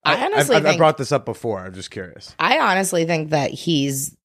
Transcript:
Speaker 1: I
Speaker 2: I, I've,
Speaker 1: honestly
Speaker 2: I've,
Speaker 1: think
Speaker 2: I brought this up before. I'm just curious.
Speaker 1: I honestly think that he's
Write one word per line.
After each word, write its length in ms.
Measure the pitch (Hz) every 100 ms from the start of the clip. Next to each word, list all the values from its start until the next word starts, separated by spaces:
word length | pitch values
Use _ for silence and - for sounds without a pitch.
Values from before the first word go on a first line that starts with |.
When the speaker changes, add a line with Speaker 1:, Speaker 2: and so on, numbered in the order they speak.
Speaker 1:
I 80 | 151
Speaker 2:
I, 20 | 208
I've, 40 | 311
Speaker 1:
honestly 240 | 427 - 160
Speaker 2:
I've, 60 |
Speaker 1:
think 120 | 147 170
Speaker 2:
I 20 |
brought 200 | 156 151
this 120 | 127
up 140 | 143 -
before. 320 | 113 120 98
I'm 160 | 92
just 160 | 95 -
curious. 420 | 104 90 - - -
Speaker 1:
I 220 | 165 285
honestly 460 | 269 190 190 175 165
think 240 | 165 156
that 200 | 151 135
he's 680 | 135 - 156 139 135 139 _